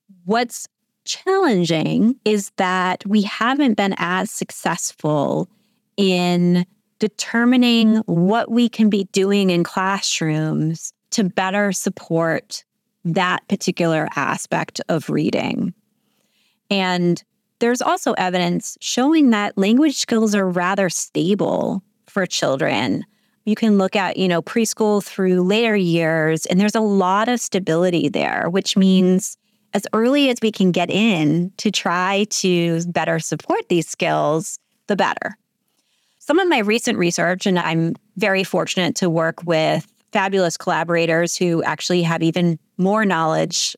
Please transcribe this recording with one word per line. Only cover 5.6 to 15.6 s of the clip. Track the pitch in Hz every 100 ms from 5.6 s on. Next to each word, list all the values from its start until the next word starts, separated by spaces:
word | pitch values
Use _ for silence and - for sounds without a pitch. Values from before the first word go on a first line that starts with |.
| _ _ _ -
in | 196 180 180 175 175 175 180 _ _ _
determining | 214 - - 233 240 254 247 233 220 220 220
what | 170 180 226 -
we | 226 233
can | - 220
be | 202 196
doing | - 190 202 190
in | 175
classrooms | 170 - 190 196 - - 160 156 156 151 156 160 - - _
to | - 190
better | - 190 202 202
support | 185 - - - 165 165 160 - - - _ _ _
that | 175 160 180 180 -
particular | 196 - 180 170 160 151 -
aspect | 135 - - 160 156 - -
of | 165 -
reading. | 151 151 - - -